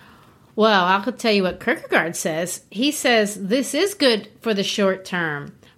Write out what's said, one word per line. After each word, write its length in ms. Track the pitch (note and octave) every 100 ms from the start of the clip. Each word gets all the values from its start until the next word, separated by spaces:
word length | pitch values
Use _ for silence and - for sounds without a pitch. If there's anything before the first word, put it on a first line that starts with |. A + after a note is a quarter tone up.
| - - - _ _ -
Well, 300 | A3 G3 F3+
I 160 | G3
could 160 | A3+ B3
tell 120 | A#3
you 120 | G#3
what 160 | F#3 F3
Kierkegaard 560 | - D#4 - C#4 E3 E3+
says. 460 | F3 D#3 E3+ - -
He 220 | F#3+ C#4+
says 440 | D4 C4+ A#3 G#3 F#3+
this 380 | F#3+ C4 -
is 220 | C#4+ G4 -
good 340 | C#4 G#3+ - -
for 120 | A#3
the 100 | G3+
short 400 | G3 - G3 F#3+
term, 520 | - F3+ D#3+ D3 C#3+ - -